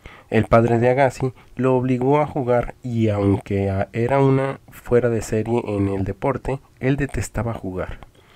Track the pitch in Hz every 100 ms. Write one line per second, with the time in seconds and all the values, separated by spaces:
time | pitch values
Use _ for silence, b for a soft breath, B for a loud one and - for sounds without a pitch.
0 | B B B 110 - 117 117 117 123 127
1 | 135 - 127 b b - 131 127 127 127
2 | 127 147 147 151 120 120 - - 127 117
3 | 110 101 101 98 - 98 98 95 - 117
4 | 120 139 135 135 135 139 - - - 120
5 | 120 113 - 107 110 120 - 101 98 98
6 | 101 95 139 127 - 135 - - 127 139
7 | 139 - 101 - 113 110 98 90 82 -
8 | - B B